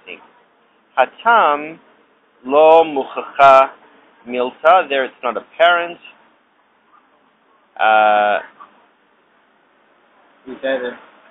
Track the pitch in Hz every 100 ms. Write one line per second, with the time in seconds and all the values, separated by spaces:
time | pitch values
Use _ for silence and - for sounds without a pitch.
0 | - 85 _ _ _ _ _ _ _ -
1 | 127 - 226 233 165 147 151 165 _ _
2 | _ _ _ _ 127 143 156 165 160 139
3 | 127 127 113 - 139 135 135 - _ _
4 | _ _ 120 123 123 - 156 185 147 135
5 | 127 - 123 107 - - 170 175 170 170
6 | - _ _ _ _ _ _ _ _ _
7 | _ _ _ _ _ _ _ - 107 110
8 | 107 104 104 98 - _ - _ _ _
9 | _ _ _ _ _ _ _ _ _ _
10 | _ _ _ _ 131 120 135 135 123 120
11 | - _ _